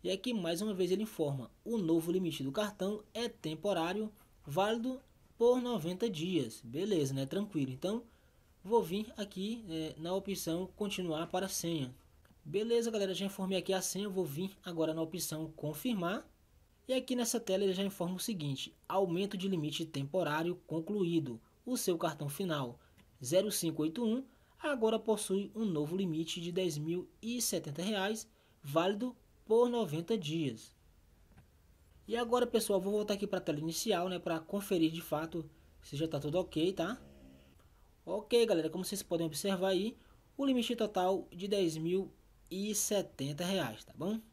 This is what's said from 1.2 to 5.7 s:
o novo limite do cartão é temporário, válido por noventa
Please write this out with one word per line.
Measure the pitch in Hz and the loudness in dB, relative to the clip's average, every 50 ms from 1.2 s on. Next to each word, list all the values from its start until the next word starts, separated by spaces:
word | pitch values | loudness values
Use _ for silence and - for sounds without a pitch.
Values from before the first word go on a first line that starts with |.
| 160 143 143 131 117 - - _ _ | 0 0 0 -2 -6 -10 -14 _ _
o | 214 233 | -2 -2
novo | 226 180 160 165 165 160 175 | 0 4 4 4 4 4 2
limite | 170 185 185 165 151 - 135 | 0 2 2 0 -2 -2 -4
do | 135 | -2
cartão | 139 208 208 202 202 - 185 196 214 208 - - _ | 0 0 -2 -2 -2 -2 -2 -2 -2 -4 -8 -10 _
é | 220 240 | -4 -4
temporário, | 233 - - - 160 156 156 - 208 196 170 160 175 185 208 220 208 - - - _ - - - | -4 -6 -6 -6 -6 -6 -2 0 0 2 2 2 0 0 -2 -2 -4 -6 -14 -20 _ -20 -18 -12
válido | - 139 180 196 214 226 240 226 262 262 269 - _ _ _ - _ - | -2 0 2 2 2 2 0 -2 -4 -4 -6 -10 _ _ _ -20 _ 0
por | - 233 240 247 254 | 4 6 6 6 6
noventa | 240 247 | 2 0